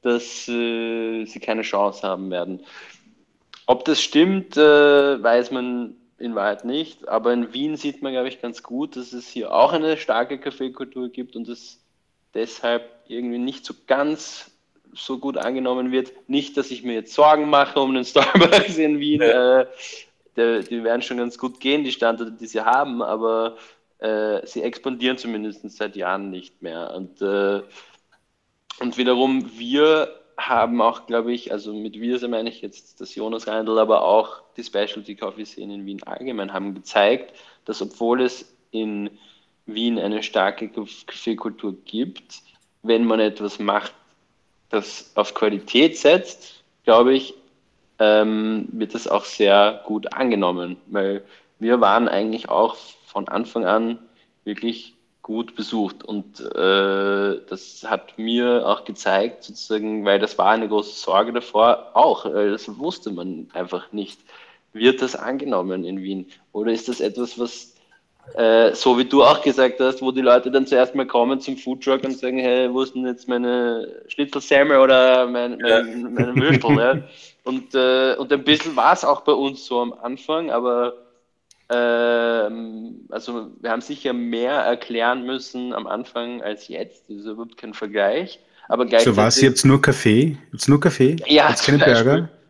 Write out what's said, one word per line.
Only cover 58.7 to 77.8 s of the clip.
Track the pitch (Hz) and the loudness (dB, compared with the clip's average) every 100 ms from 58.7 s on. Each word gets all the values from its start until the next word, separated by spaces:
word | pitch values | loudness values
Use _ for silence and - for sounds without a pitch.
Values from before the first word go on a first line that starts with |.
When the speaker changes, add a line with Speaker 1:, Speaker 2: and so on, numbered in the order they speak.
| 104 | -2
Speaker 1:
gezeigt, | - 98 104 95 113 - | -4 -8 -2 0 -2 -6
sozusagen, | - - - 107 107 107 | -20 -18 -6 -6 -4 -4
weil | 101 98 | 0 2
das | 104 - | 0 2
war | 92 | 2
eine | 110 107 | 2 2
große | 107 104 - | -2 -4 -10
Sorge | - 95 110 | 0 0 2
davor, | 117 - 104 117 - - | -4 -4 2 4 4 0
auch, | - 170 107 101 | 2 4 2 -2
äh, | 87 104 | 0 0
das | 107 - 107 | -2 -8 -10
wusste | 151 - - | -8 -8 -12
man | 90 90 90 98 | -10 -10 -12 -12
einfach | - 92 90 - | -10 -8 -8 -8
nicht. | 107 98 - _ - - _ _ | -10 -10 -14 _ -20 -20 _ _
Wird | 110 120 131 | 2 2 4
das | 135 - | -2 -6
angenommen | 107 135 147 101 90 92 | -8 -6 -4 -2 -2 -6
in | 87 95 | -6 -8
Wien? | 95 95 90 _ _ | -8 -10 -10 _ _
Oder | 104 110 | -6 -4
ist | 113 120 | -4 -6
das | 123 | -6
etwas, | 107 110 120 - | -6 -4 -10 -6
was, | 120 - - _ _ _ _ _ - | -8 -8 -20 _ _ _ _ _ -12
äh, | - 113 113 117 | 0 4 6 6
so | 113 131 123 | 4 2 4
wie | 127 | 4
du | 139 | 6
auch | 127 151 | 6 6
gesagt | 147 131 131 - | 2 4 2 4
hast, | 131 131 | 0 0
wo | 131 | -4
die | 127 | 2
Leute | 127 123 123 | 6 6 6
dann | 135 135 | 0 4
zuerst | 131 127 | 4 4
mal | 139 131 | 0 0
kommen | 120 120 135 | 2 2 0
zum | 135 131 | -4 -10
Foodtruck | - 131 139 135 | -8 -6 0 0
und | 135 131 | -2 -6
sagen, | 127 131 | -4 -2
„Hey, | 127 127 127 | 0 2 2
wo | 127 | 0
ist | 131 | -4
denn | 127 127 | -4 -6
jetzt | 123 - | -6 -4
meine | 120 123 123 120 113 - - - | -2 0 0 -2 -4 -8 -14 -14
Schnitzel-Semmel | - 143 143 - 143 147 139 | -6 -4 -4 2 4 6 8
oder | 135 131 127 127 123 | 8 8 8 6 4
mein, | 123 123 120 | 0 -4 -2
mein, | 120 | 4
Speaker 2:
Ja. | 113 113 117 120 | 4 2 -6 -8
Speaker 1:
meine | 120 120 127 | -2 0 2
Würstel?“ | 139 135 156 139 | 4 2 4 4
Ja? | 120 135 - - | 4 0 -4 -20
Speaker 2:
<laughs> | - _ | -20 _
Speaker 1:
Und, | 127 131 127 | -8 -8 -4
äh, | 135 | 0